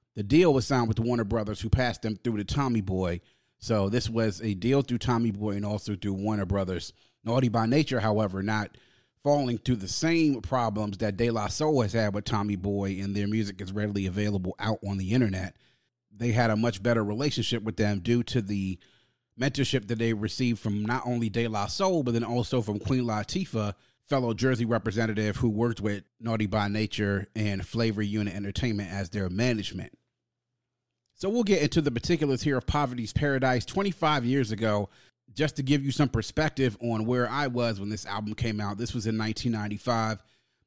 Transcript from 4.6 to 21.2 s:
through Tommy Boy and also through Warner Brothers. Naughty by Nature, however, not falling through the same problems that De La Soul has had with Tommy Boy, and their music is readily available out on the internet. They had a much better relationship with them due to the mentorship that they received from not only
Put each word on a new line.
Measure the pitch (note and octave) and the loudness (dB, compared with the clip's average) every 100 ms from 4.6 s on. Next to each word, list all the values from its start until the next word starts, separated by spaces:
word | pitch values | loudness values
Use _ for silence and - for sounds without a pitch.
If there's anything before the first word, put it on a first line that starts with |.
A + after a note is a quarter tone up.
| A2+ C#3 | 2 2
through | C3 B2 | 2 -2
Tommy | - A#2 A#2 | 0 2 0
Boy | G2+ G#2+ G2+ | -2 -4 -2
and | G#2 | -4
also | G#2+ - G2+ | -4 -4 -4
through | G#2 | -2
Warner | F#2+ G#2 G#2+ F#2 | -2 -2 -2 0
Brothers. | G2 F#2 F2+ - - _ _ | 0 0 -4 -6 -14 _ _
Naughty | A#2 A#2+ B2 | -2 2 2
by | A2+ A2+ | 2 4
Nature, | C#3+ D3+ B2+ | 2 2 0
however, | A2 G#2 G#2 F#2+ | 2 2 0 0
not | G2 G#2+ G#2 - _ _ _ _ | -2 -2 -4 -10 _ _ _ _
falling | C#3+ C#3+ B2+ A#2 | 0 2 2 -2
through | - A#2 | 0 -2
the | F#2+ | -2
same | - D#3+ E3 D#3 B2+ | -2 2 4 2 0
problems | - C3 A#2 G#2 G#2 G2 | -2 0 0 0 -4 -2
that | G#2+ G2 | -2 0
De | A#2+ | 0
La | A2+ G#2 | 0 -2
Soul | - D#3 C#3+ | 0 2 4
has | G#2+ | 2
had | A2+ G#2+ | 2 0
with | G#2 | -2
Tommy | - G#2+ G#2 G2 | -2 -2 0 -2
Boy, | G2 G2+ G2 F#2+ | -2 0 -2 -2
and | G2 | -4
their | G2+ G2+ | -2 0
music | A2 G2+ F#2+ | 0 -2 -6
is | F#2 | -8
readily | G2+ G#2 G2+ F#2+ | -4 -2 -2 -2
available | F#2 G#2 G2 F2+ - | 0 0 0 -2 -4
out | G#2 A2 G2+ | -2 -2 -2
on | G2 | -4
the | F#2+ | 2
internet. | B2 A2+ F#2+ F#2 - _ _ _ _ _ G#2 | 2 2 0 -6 -12 _ _ _ _ _ -4
They | A#2+ | 0
had | A#2 A#2 | 4 4
a | G#2+ | 4
much | A#2 F#2+ | 2 0
better | A2 A#2 | 2 2
relationship | G#2 G#2+ D3 - - A#2 | 0 0 -2 0 0 -2
with | A2 G#2 | -2 0
them | G#2 G2+ | 2 2
due | F2+ A#2+ | 2 2
to | A#2 B2+ | 2 -2
the | G2 G2+ F#2+ F#2 - _ _ _ _ - | -2 -2 -2 -4 -12 _ _ _ _ -4
mentorship | C3+ C#3 C#3 B2+ G#2 | -2 0 0 0 -2
that | A2+ | 0
they | A2+ | 0
received | A2 G#2+ - B2+ A2 | 0 -2 0 0 0
from | A2+ G#2 G#2+ | -2 -2 0
not | B2+ B2 | -2 -2
only | A#2+ | -2